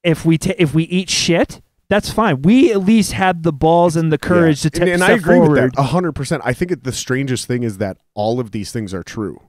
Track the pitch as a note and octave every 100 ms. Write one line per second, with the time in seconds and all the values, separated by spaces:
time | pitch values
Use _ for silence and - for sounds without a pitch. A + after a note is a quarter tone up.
0 | F3 D#3 E3 E3 F#3 F#3 D#3+ D3+ E3 F#3
1 | F#3 - - E3+ - - _ _ _ G3+
2 | - - A3+ C3+ D3+ B3 C4+ G3+ F#3+ A3+
3 | F#3+ - F#3+ F3+ E3 C#3+ D#3+ E3+ F3 D#3+
4 | E3 D3+ - F3 E3 D3 D#3 E3 F3+ F3
5 | F#3 A3+ D#3 - - C#3 B2+ C3 C3+ E3
6 | F3 C#3+ C3+ D#3 B2+ B2 F3+ D#3 B2+ A2+
7 | - B2+ C3+ B2 - B2 A#2 G2 G2+ F#2
8 | _ - G#2+ B2 A2+ G#2+ F#2 A#2 G2+ F#2
9 | - - G2 G1+